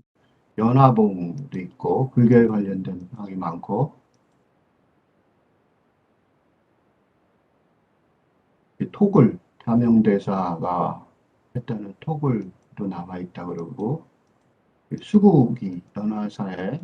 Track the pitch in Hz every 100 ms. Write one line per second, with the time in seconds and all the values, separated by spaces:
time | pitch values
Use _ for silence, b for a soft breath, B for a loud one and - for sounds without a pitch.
0 | _ _ _ _ _ - 113 131 135 113
1 | 107 92 85 73 - 95 90 - 87 107
2 | 131 - 117 120 113 107 98 95 95 92
3 | 90 - 101 95 85 85 - 104 147 -
4 | _ _ _ _ _ _ _ _ _ _
5 | _ _ _ _ _ _ _ _ _ _
6 | _ _ _ _ _ _ _ _ _ _
7 | _ _ _ _ _ _ _ _ _ _
8 | _ _ _ _ _ _ _ _ - -
9 | 202 185 110 - _ _ - 117 120 113
10 | 104 98 - 98 90 82 90 87 82 85
11 | - _ _ _ _ 127 - 110 101 -
12 | - 151 143 113 95 - _ - 101 90
13 | 90 90 90 - 87 85 82 - 107 160
14 | - _ _ _ _ _ _ _ _ -
15 | - 208 196 160 117 - 98 87 - -
16 | 107 107 104 - 101 90 95 143